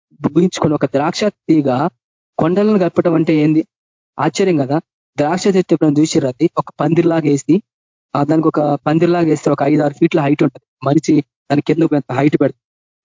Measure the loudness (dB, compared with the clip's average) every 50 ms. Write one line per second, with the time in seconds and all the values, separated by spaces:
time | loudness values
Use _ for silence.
0 | _ _ _ -4 -4 -2 0 0 0 0 0 -2 -2 -2 -2 -2 -2 -2 -2 -2
1 | -2 -2 -2 -2 -4 -4 -4 _ _ 0 0 2 2 0 0 -2 -2 -4 -6 _
2 | _ _ _ _ _ _ _ -2 -2 0 0 0 2 2 2 2 0 0 0 0
3 | 0 0 2 0 0 2 2 2 2 2 2 0 -2 -4 _ _ _ _ _ _
4 | _ _ _ -6 -4 -4 -2 0 0 0 0 0 0 -2 -2 -4 -4 _ _ _
5 | _ _ _ -4 -2 -2 -2 -2 0 0 2 2 2 0 0 2 2 2 2 2
6 | 0 0 0 0 -2 -2 -2 -2 -2 -2 -2 -2 -6 -6 -4 -4 -2 0 2 2
7 | 2 2 0 0 0 0 0 0 0 0 0 0 -2 _ _ _ _ _ _ _
8 | _ _ -4 -4 -2 0 0 0 0 0 0 0 -2 -2 -2 -2 -2 -2 0 0
9 | 2 2 0 0 0 0 0 0 -2 -2 -2 0 0 0 0 0 0 -2 -2 0
10 | -2 0 0 0 0 0 0 0 0 -2 -2 -6 _ _ _ _ -2 0 0 0
11 | 0 0 0 0 0 _ _ _ _ -4 -4 -2 0 0 0 0 0 0 0 -2
12 | -4 -4 -4 -2 0 0 0 0 0 -2 -2 _ _ _ _ _ _ _ _ _
13 | _